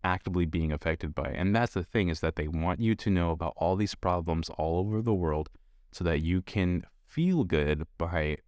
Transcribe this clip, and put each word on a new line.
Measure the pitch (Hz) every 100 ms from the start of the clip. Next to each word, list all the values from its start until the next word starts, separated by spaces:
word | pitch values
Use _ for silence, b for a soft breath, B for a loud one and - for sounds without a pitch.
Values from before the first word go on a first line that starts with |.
actively | 92 92 - 90
being | 85 85 80
affected | 76 82 80 78
by | -
it. | 69 67
And | 90 104
that's | 120
the | -
thing, | 85 117 90
is | 80
that | 82 80
they | 76
want | 82 82 87
you | 113
to | 110 -
know | 95 85
about | 80 85 -
all | 82
these | 95 104
problems | - 95 90 82 82 82
all | - 80 85
over | 98 107
the | 113
world | 101 85 76 76 - - - -
so | -
that | 87 78
you | 80 92
can | 92 104 90 87 - _ _
feel | - 175 180
good | 98 78 73 76 78 -
by | 85 82 76 76